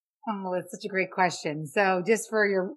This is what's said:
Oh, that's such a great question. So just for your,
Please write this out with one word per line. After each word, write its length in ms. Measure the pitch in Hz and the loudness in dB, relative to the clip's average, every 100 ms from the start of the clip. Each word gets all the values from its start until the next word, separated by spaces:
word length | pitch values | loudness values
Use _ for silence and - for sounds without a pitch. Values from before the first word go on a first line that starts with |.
| _ _ - | _ _ -8
Oh, 280 | 202 190 | -6 -4
that's 180 | 180 175 | -4 -6
such 140 | - 208 | -10 -4
a 20 | |
great 220 | 190 185 | -2 -2
question. 560 | - 180 - 170 151 156 | 2 0 0 -4 -6 -2
So 360 | 214 196 185 | 2 2 2
just 260 | 180 220 - | 2 0 2
for 160 | 220 202 | 2 4
your, 260 | 190 185 | 2 0